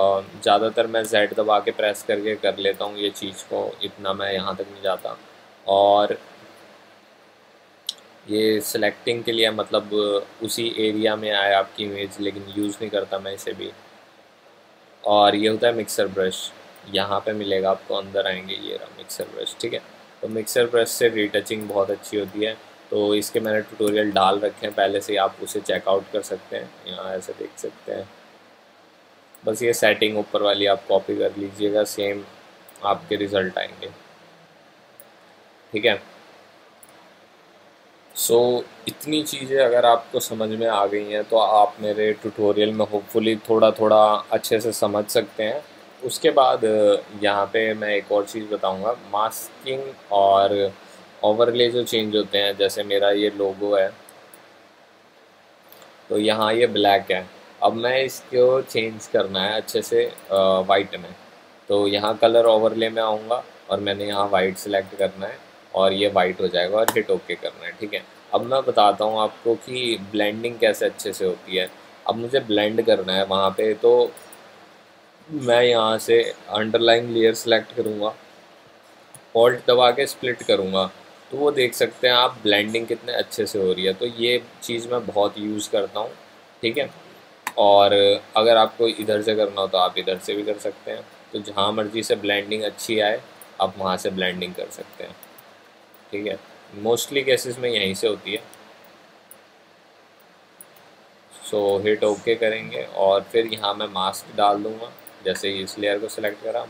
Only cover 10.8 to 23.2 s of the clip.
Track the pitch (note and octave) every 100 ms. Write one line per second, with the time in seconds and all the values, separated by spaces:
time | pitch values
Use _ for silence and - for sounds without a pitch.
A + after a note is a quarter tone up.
10.8 | A2 G#2+ A2 G#2+ G#2+ G#2 G2+ G2 F#2+ -
11.8 | G#2 G2+ G2 G2+ G2+ G2 G2 G2+ G#2 G2+
12.8 | G#2+ G2+ F#2+ G2 G2 G2 - G2 G2 -
13.8 | - - _ _ _ _ _ _ _ _
14.8 | _ _ G#2+ G#2 G#2 G#2 G#2+ A2 A#2+ A#2
15.8 | G#2 - G2 G2 F#2 - - - - -
16.8 | G2 F#2+ G2+ G2+ A2 G#2+ G2+ F#2+ F#2+ F#2+
17.8 | - G2 G2 F#2+ G2 F#2 F#2+ G2 G2+ -
18.8 | - - - - - - - - A#2 A#2+
19.8 | - - - - G#2+ A2 G#2+ B2+ A#2 A#2
20.8 | A2+ - A#2+ A2 G#2 G2+ - A2 G#2 G2+
21.8 | F#2+ G2 - G#2+ G2 G#2 G#2+ A2 - -
22.8 | - G#2+ G#2 G#2